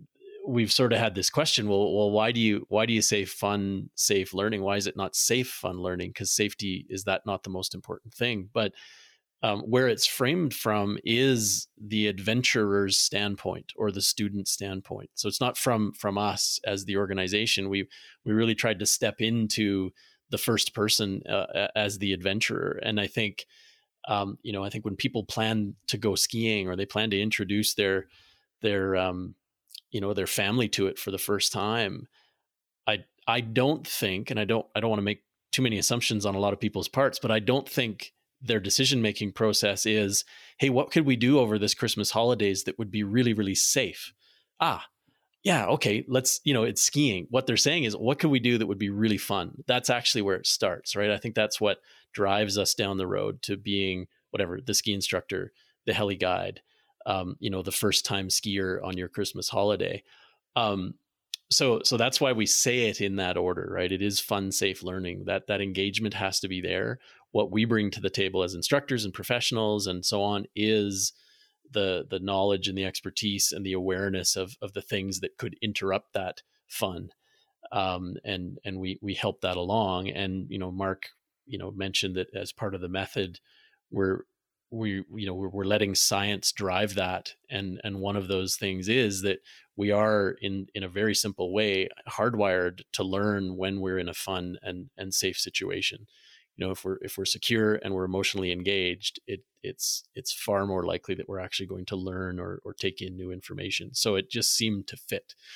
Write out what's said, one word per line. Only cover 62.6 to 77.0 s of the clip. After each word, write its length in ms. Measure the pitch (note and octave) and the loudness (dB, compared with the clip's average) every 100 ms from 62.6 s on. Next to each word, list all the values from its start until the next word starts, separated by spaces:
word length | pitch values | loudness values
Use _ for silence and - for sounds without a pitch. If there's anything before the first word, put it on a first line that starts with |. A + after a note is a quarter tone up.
| B2+ B2 A2+ | 4 4 2
it 100 | - | 2
in 160 | G2+ G2 | -2 0
that 220 | F2+ F2+ | 0 2
order, 320 | F2+ F2 F2 | 0 0 -4
right? 180 | F#2 F#2 | -2 0
It 100 | F#2 | 0
is 180 | G2+ G2+ | 0 0
fun, 320 | - G2+ F#2+ | 0 0 0
safe 320 | - G2 F#2 | 0 0 -2
learning. 400 | F2+ F#2 F2+ F#2 F2+ | -6 -6 -6 -6 -4
That, 220 | F#2+ - | -4 -2
that 140 | G2+ | -2
engagement 520 | G2 F#2+ G2+ G#2 G#2+ - | -2 0 -2 0 -4 -2
has 260 | G2 - | -2 -2
to 80 | G2 | -2
be 100 | F2+ | -4
there. 400 | F2 F#2 A2 B2+ - - _ | -2 -2 -2 -6 -12 -20 _
What 200 | A2 G2+ | 0 2
we 120 | G#2 | 2
bring 260 | A2+ A2+ G2+ | 4 2 2
to 100 | G2 | -2
the 80 | G2 | -2
table 340 | - F#2+ F#2+ | 0 0 0
as 100 | F2+ | 0
instructors 520 | F2+ - C#3+ - B2 G#2 | -2 0 0 2 -2 -2
and 80 | |
professionals 720 | - F#2 A#2+ - A#2 G#2+ G#2 G2 | -6 -2 -2 0 0 2 0 -2
and 180 | F2+ - | -2 -2
so 160 | G#2 | 0
on 240 | G2+ G2+ - G#2 | 0 -2 -4 0
is 580 | G#2+ A2 G2+ F#2+ F#2 - _ _ _ _ _ | 2 4 2 0 -4 -6 _ _ _ _ _
the, 340 | A2+ G2 F2 D2 | 0 0 0 -2
the 100 | F#2+ | -4
knowledge 480 | F#2+ G2 G2+ G2 G2 | 0 2 2 2 0
and 100 | F#2+ | -2
the 60 | |
expertise 720 | F#2+ - F#2+ - G#2+ G2 - | -4 -4 -8 -4 -2 0 0
and 120 | D#2+ F#2+ | -2 -4
the 80 | |
awareness 600 | F#2 F#2 F#2+ G2 F#2+ F2+ G2 | -2 0 0 0 0 0 0
of, 220 | F#2+ - | -4 -8
of 120 | G#2 | -10
the 80 | G2+ | -10
things 400 | - G2+ G2 F#2 | -4 -4 -2 -4
that 160 | F2+ - | -6 -6
could 180 | A2 - | -10 -4
interrupt 520 | G#2+ G2+ F#2+ F#2+ - | -4 -2 -2 -2 -2
that 280 | G2+ F#2 - _ _ _ | -6 -4 -8 _ _ _
fun. 440 | - G2 F2+ | -4 -4 -4